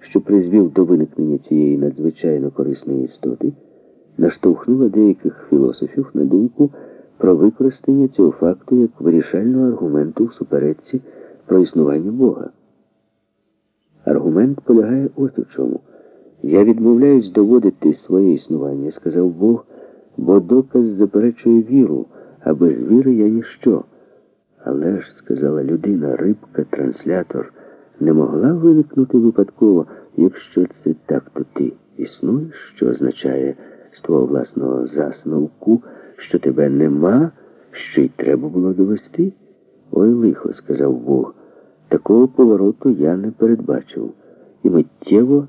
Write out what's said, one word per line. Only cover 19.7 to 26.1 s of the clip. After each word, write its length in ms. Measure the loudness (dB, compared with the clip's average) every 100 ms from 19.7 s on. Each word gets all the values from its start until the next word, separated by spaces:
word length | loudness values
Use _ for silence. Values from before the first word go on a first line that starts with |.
| -20 -20 -20 _ -8
«бо 240 | 2 2
доказ 460 | 4 0 2 0 -2
заперечує 760 | 0 0 2 0 0 2 2
віру, 440 | 4 2 2 0 -8 -16 -20 _
а 140 | -4
без 280 | 0 0 0
віри 320 | 2 2 4
я 140 | 2 2
ніщо». 560 | 0 -6 -4 -2 -2 -4 _ _ _ _ _ _ _
«Але 360 | -8 -4 -4 -6
ж», — 60 | -8 -20
сказала 480 | -8 -4 -2 -4
людина, — 520 | -4 -4 -2 -4 -4